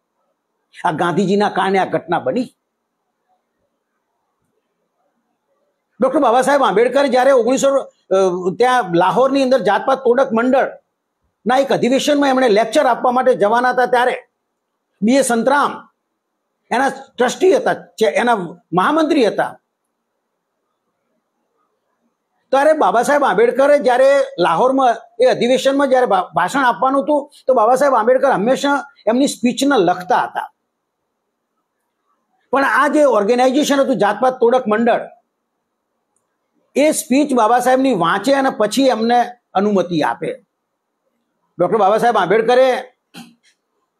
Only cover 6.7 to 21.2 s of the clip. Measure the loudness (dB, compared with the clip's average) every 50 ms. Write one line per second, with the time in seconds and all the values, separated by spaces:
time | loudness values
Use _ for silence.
6.7 | 2 2 0 2 2 0 0 0 0 2 2 2 2 2 2 0 0 0 0 0
7.7 | 0 -2 -4 -6 _ _ _ -2 0 0 0 0 -2 -4 -4 -4 -2 0 0 0
8.7 | 2 0 -2 0 0 0 0 0 2 2 0 2 0 0 0 0 0 0 0 0
9.7 | -2 0 0 -2 -2 0 0 0 0 2 0 0 0 -2 0 2 2 0 0 -2
10.7 | -6 -12 _ _ _ _ _ _ _ _ _ _ _ _ -4 0 0 0 0 0
11.7 | 0 0 0 0 0 0 0 0 0 0 0 0 0 0 2 2 2 0 0 0
12.7 | 0 0 0 0 0 0 -2 0 0 0 0 0 0 0 0 0 0 0 0 0
13.7 | 0 0 0 0 0 0 0 -2 -2 -6 -10 _ _ _ _ _ _ _ _ _
14.7 | _ _ _ _ _ _ -2 0 2 2 2 0 -2 -2 0 0 0 2 0 -2
15.7 | -4 -10 -18 _ _ _ _ _ _ _ _ _ _ _ _ _ _ _ _ -6
16.7 | -4 -2 -2 -2 -4 -8 -14 -12 _ -4 -2 -2 -2 0 2 2 2 2 0 -2
17.7 | -4 -4 -8 -14 _ -4 -2 -2 0 0 0 0 -2 -2 -4 -8 -14 -18 _ _
18.7 | -2 0 0 0 0 0 0 0 0 0 0 0 0 -2 -6 -6 -8 -14 _ _
19.7 | _ _ _ _ _ _ _ _ _ _ _ _ _ _ _ _ _ _ _ _
20.7 | _ _ _ _ _ _ _ _ _ _